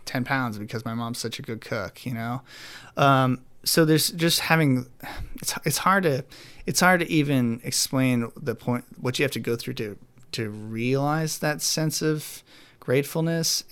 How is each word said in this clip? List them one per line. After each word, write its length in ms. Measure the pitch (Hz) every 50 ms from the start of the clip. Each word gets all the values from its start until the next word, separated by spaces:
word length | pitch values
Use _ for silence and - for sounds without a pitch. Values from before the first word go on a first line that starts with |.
| -
ten 180 | - - 135 123
pounds 360 | - 139 135 127 120 107 104
because 260 | 104 104 - 117 110
my 100 | 117 113
mom's 240 | 117 120 117 117 -
such 220 | - 113 - -
a 20 | 139
good 180 | - 117 107
cook, 460 | - - - 113 95 87 - - -
you 80 | - 135
know? 280 | 113 113 117 123 - - - - - - - - - - - -
Um, 440 | - 147 139 139 131 131 127 127 123 - - - - -
so 200 | - - - 165
there's 260 | 151 156 151 - -
just 300 | - 170 165 170 160 -
having, 460 | - - 175 160 160 143 131 127 123 - - - - - - - - - -
it's, 180 | - - - - - -
it's 140 | 160 143 -
hard 260 | - 180 190 196 185
to, 200 | 165 139 127 143 - - - - - - - -
it's 140 | - - -
hard 200 | 185 180 185 175
to 100 | 170 -
even 500 | 170 156 147 143 147 131 123 117 113 120 -
explain 640 | 123 123 - - - - 135 131 131 127 120 117 113 -
the 180 | - - 143 110
point, 300 | - - - 120 120 - - - -
what 180 | - 127 123 -
you 60 | 147
have 80 | 131 -
to 80 | 117
go 160 | 113 120 117
through 180 | 117 - - 123
to, 240 | - 117 107 101 - - - _ - - - -
to 180 | - 120 107
realize 880 | 104 107 107 107 110 113 117 123 131 135 139 147 151 160 160 156 - -
that 240 | - 151 147 - -
sense 380 | - - - 156 156 147 -
of 420 | - 156 156 156 151 - - - - _ - - - - _ -
gratefulness. 840 | - - 123 135 143 - - 165 160 165 165 165 160 - - - - -